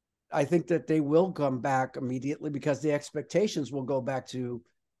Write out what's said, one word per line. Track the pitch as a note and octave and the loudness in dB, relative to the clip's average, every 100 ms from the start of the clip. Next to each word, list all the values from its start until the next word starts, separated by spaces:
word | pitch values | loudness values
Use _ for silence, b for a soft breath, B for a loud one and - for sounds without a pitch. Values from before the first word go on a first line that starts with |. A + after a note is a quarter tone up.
| _ _ - | _ _ -4
I | D#3 C#3 | 0 2
think | E3+ E3+ | 2 2
that | E3 - | 0 2
they | D#3 | 2
will | C#3+ D#3 F#3 | 4 4 4
come | D3+ C#3+ B2+ | 2 0 0
back | C3+ C3 C3 - | 0 0 0 -4
immediately | B2+ B2+ C3+ - D3+ | -4 -4 -4 -6 -6
because | C#3 D3+ B2+ | -2 -2 0
the | D3+ | 0
expectations | C#3+ - D3+ - E3+ G#3+ E3+ A#2+ | 0 -2 -10 -2 0 0 -2 -4
will | C#3 | -4
go | C3 C3+ | -2 -2
back | B2 C3 B2 | -2 -4 -6
to, | B2+ B2 A#2 - _ _ _ | -6 -6 -8 -12 _ _ _